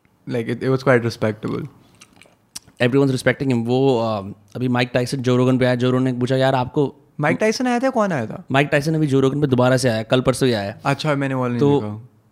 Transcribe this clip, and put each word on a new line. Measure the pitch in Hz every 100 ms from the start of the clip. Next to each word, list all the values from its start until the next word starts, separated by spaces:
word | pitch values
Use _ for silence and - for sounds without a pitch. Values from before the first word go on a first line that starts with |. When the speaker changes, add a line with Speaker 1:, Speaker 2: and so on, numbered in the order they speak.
| _ _ -
Speaker 1:
like, | 123 117 117
it, |
it | 127
was | 131 139
quite | 123 117
respectable। | - 110 107 - 117 143 - _ _ - _ - _ _ - - _
Speaker 2:
Everyone's | 123 139 139
respecting | 127 127 123 135
him। | 117 113
वो, | 127 135 120 113 107
um, | 98 - _ 123
अभी | 127
माइक | 123 127
टायसन | 127 123 139
जो | 123 123
रोगन | 127 127
पे | 127
आया, | 123
जो | 127
रोगन | 127
ने | 131
पूछा, | 123 123 131
"यार, | 131 131
आपको" | 127 151 139 - _ -
Speaker 1:
माइक | 151 170
टायसन | 220 220 254
आया | 240
था, | 262
कौन | 247 202
आया | 147 107
था? | - -
Speaker 2:
माइक | 135 147
टायसन | 147 151 160
अभी | 151
जो | 135
रोगन | 135 143
पे | 147
दोबारा | 123 127 131
से | 127
आया, | 110
कल | 107 131
परसों | 127 123 131
ही |
आया। | 107 98 - 143
Speaker 1:
अच्छा, | 139 156 139
मैंने | 139 131
वो | 123
नहीं | 120
Speaker 2:
तो | 143 143
Speaker 1:
देखा। | 107 107 123 _ _